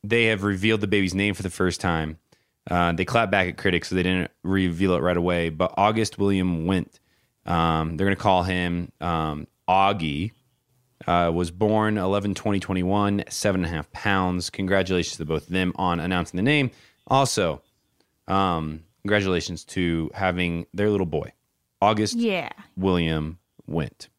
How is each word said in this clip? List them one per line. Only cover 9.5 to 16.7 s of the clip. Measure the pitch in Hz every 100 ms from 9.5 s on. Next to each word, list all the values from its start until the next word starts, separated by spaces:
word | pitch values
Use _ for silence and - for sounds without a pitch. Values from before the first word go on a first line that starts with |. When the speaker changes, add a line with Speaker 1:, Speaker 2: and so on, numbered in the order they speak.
| _ -
Speaker 1:
Augie, | 95 98 101 80 71 101 _ _ _ _ _ _ _ -
uh, | 87 85
was | 85 87
born | 87 104 107 107 107
eleven | 92 101 101
twenty | 95 107 101
twenty-one, | - 92 90 101 101 101 -
seven | - 104 95
and | 85
a | 82
half | 73
pounds. | - 107 98 92 90 85
Congratulations | - 95 98 92 90 82 -
to | 76
both | 80
of | -
them | 92 92 -
on | 90 87
announcing | 82 90 - 90
the |
name. | 113 151 131